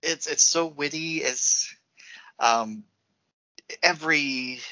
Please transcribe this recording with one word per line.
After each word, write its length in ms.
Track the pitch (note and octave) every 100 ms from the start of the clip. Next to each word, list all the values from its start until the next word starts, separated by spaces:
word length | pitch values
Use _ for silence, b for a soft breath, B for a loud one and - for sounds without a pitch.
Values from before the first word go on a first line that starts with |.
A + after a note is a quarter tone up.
It's, 240 | D#3+ D#3+ -
it's 160 | D3
so 220 | - E3 E3
witty. 520 | C#3+ C#3+ D#3 E3 D#3+
It's, 560 | C3 B2+ - - - - _ _ B B B _
um, 420 | A#2 A#2 A2 G#2+ - _ _ _ _ _ _ - _ -
every, 760 | F3 E3 D#3 D3+ C#3 C3 B2+ B2+ B